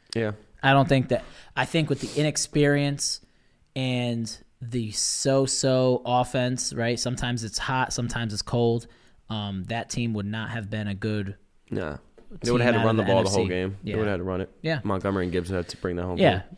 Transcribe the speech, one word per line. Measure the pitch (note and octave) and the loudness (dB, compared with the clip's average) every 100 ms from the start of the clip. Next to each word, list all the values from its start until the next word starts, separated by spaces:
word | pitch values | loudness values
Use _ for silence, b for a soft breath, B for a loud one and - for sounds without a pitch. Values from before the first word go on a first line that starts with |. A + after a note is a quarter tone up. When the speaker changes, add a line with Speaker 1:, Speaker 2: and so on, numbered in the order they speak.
| - | -8
Speaker 1:
Yeah. | A#2 A2 G#2 - - | -2 -2 -4 -14 -2
Speaker 2:
I | C3+ | 4
don't | C#3 D3+ | 6 6
think | C#3 B2 | 4 2
that, | B2 - B B - | -2 -4 B B -4
I | B2+ | 0
think | E3+ D3 | 0 0
with | C#3 | -2
the | D#3+ C#3 | -2 0
inexperience | D3+ C#3+ - D3+ C#3+ C#3+ C#3+ C#3+ - - b b b b _ | 0 0 -2 4 4 4 2 -2 -4 -6 b b b b _
and | - C3 B2+ B2 A#2 A2+ - - - | -6 -2 0 0 -2 -4 -8 -18 -16
the | A#2+ B2 A2 | -8 -6 -4
so-so | G2+ - - C#3+ C3+ C3 - C3+ C3 B2+ B2 - | -2 -2 0 2 4 2 2 2 4 4 2 2
offense, | B2 B2 C3 B2 B2+ - | 2 2 0 0 -2 -4
right? | B2+ A#2 A#2+ | -2 -2 0
Sometimes | A#2+ B2 B2 A#2+ | -2 -2 -2 -2
it's | A2 - | -4 -6
hot, | - C3 B2+ | -2 0 0
sometimes | - A#2+ A#2+ A2+ | -2 -4 -2 -4
it's | G#2 | -4
cold. | - A#2+ A#2 A#2 - b b b - | -2 2 2 2 -4 b b b -8
Um, | A2 G2+ G2 | -6 -4 -6
that | F#2+ A2+ - | -6 -6 -4
team | - A#2 | -2 -2
would | G#2+ | -2
not | G2+ A2 A2 | -4 -4 -6
have | A2+ G2+ | -6 -6
been | G#2+ G#2 | -4 -4
a | |
good | G2 A2 G#2+ G2 G2 _ _ - | -4 -2 -2 -4 -8 _ _ -8
Speaker 1:
Nah. | G#2 E2 C#2 - - - | -4 -4 -8 -14 -20 -18
They | - A#2 | -6 0
Speaker 2:
team | |
Speaker 1:
would've | A#2+ | 2
had | A#2+ | 4
to | A2+ | 4
Speaker 2:
out | A2+ | 4
Speaker 1:
run | |
Speaker 2:
of | A2 | 4
Speaker 1:
the | |
Speaker 2:
the | G2 | 4
Speaker 1:
ball | F#2+ | 4
the | F#2+ | 4
whole | G2 | 2
Speaker 2:
N | |
F | F#2 | 2
C. | |
Speaker 1:
game. | F2+ F#2+ G2 | 0 -2 -4
They | - | -6
Speaker 2:
Yeah. | G#2 | -2
Speaker 1:
would've | G#2 | 0
had | F#2+ | -2
to | |
run | F#2 F2+ | -2 -4
it. | F#2+ - | -4 -6
Speaker 2:
Yeah. | D#3 D3+ | -4 -4
Speaker 1:
Montgomery | G#2 F#2+ G2 G2 | -2 -2 0 0
and | F2+ | 0
Gibbs | F2+ F2 | 0 -2
had | F#2+ E2+ | -4 -4
to | - | -6
bring | F#2 F2 | -4 -4
that | |
home | F2+ F#2 | -2 4
Speaker 2:
Yeah. | F3 F2+ - | 4 4 -2